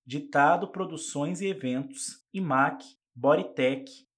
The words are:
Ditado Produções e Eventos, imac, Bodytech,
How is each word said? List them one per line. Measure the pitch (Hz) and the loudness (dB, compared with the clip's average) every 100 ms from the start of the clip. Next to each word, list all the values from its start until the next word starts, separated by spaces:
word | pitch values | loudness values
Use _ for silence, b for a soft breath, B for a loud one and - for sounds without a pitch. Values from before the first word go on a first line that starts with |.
| 123 | -10
Ditado | 143 - 147 143 175 190 | -10 0 4 6 4 0
Produções | 185 180 160 - 143 151 175 | -6 -8 -8 -8 -6 -4 -4
e | 196 | -4
Eventos, | 190 127 127 139 - - - _ | -4 -4 -4 -6 -10 -12 -12 _
imac, | 190 175 131 139 - - _ _ 123 | -4 0 2 2 0 -14 _ _ 0
Bodytech, | 135 160 190 - 131 135 - - _ | 4 4 2 0 0 0 -6 -20 _